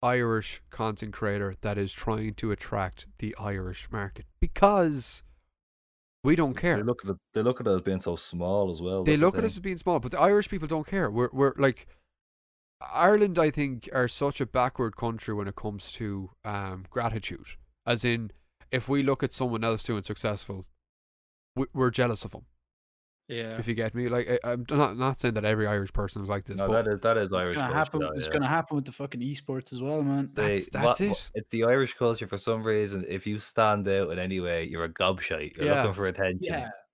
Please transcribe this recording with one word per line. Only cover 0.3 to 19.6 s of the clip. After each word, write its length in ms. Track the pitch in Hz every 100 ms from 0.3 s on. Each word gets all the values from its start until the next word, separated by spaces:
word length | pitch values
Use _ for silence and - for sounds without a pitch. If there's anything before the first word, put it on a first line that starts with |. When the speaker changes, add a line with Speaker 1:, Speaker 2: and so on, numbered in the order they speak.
| 113 104 - -
Speaker 1:
content 420 | - 113 104 107
creator 420 | 101 107 101 98 95
that 160 | 110 101
is 140 | 98
trying 420 | - - 110 107 107
to 140 | 113
attract 560 | 101 - 110 92 - - -
the 160 | 107 -
Irish 500 | 104 98 92 90 -
market 320 | 113 98 - - _
because 840 | - - 202 202 170 143 117 - - - _ _ _ _ _ _ _ _
we 100 | 131
don't 200 | 160 151 127
Speaker 2:
They 40 |
Speaker 1:
care. 200 | 175 135
Speaker 2:
look 220 | 110 123
at 60 | 98
it, 60 | 92 _
they 80 | -
look 180 | 110 123
at 60 | 113
it 20 |
as 120 | 95
being 180 | 90 95
so 160 | 92 85
small 540 | - 87 87 98 95
as 80 | 82
well. 220 | 87 95
Speaker 1:
They 80 | 90
Speaker 2:
That's 80 | 151
the 60 | 170
Speaker 1:
look 80 | 196
at 40 |
Speaker 2:
thing. 40 | 226
Speaker 1:
us 60 |
as 80 | -
being 180 | 190 180
small, 220 | 185 165
but 100 | 117
the 80 | 175
Irish 300 | 165 208 208
people 180 | 196 156
don't 200 | 160 151
care. 220 | 196 151
We're, 180 | 107 123
we're 200 | 131 135 -
like, 280 | 139 127 - - _ _ _ _ _ _ _ _
Ireland, 580 | - 117 170 214 208 175
I 120 | 156
think, 380 | 147 143 123 -
are 160 | 135 123
such 320 | - 143 -
a 60 | 131
backward 500 | 131 127 - 120 -
country 360 | 117 113 -
when 140 | 107 98
it 80 | 101
comes 360 | 110 104 -
to, 380 | - 110 98 92 _
um, 400 | 110 101 98 92 92
gratitude. 560 | - 117 110 - - - - - _ -
As 180 | 120
in, 260 | 123 117 110 - _ _ -
if 180 | 127 117
we 140 | 139
look 200 | 135 135
at 100 | 131
someone 320 | - 127 113